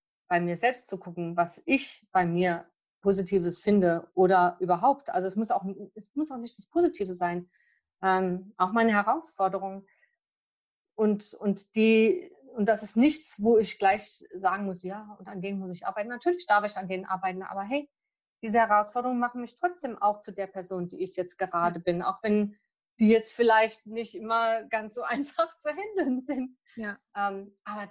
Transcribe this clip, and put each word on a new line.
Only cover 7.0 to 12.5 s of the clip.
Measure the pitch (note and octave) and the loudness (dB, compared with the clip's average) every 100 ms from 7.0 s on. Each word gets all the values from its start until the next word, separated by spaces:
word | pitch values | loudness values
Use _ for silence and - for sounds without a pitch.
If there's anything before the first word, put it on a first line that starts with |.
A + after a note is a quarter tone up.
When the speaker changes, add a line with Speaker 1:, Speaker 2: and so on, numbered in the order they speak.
| F#3+ | -6
Speaker 1:
sein, | F3+ F3 F3 F3 _ _ _ _ - | -2 -2 -2 -8 _ _ _ _ -2
ähm, | F#3+ F#3 F#3 F3+ F#3+ - | 2 2 2 -2 -6 -4
auch | F#3 | 0
meine | A3+ A3+ | 2 4
Herausforderungen. | G#3 G#3 D4 - - F#3+ F#3+ F#3+ G3 G3 _ _ _ _ _ _ _ _ _ _ - | 4 2 -2 -4 -2 -2 -2 -8 -12 -18 _ _ _ _ _ _ _ _ _ _ 0
Und, | G#3+ G#3 - - | 2 0 -4 -4
und | G#3 G3 - A3 | -2 -2 -2 2
die, | A3 A3 A3 F3+ - - - | 6 6 6 2 -4 -20 -12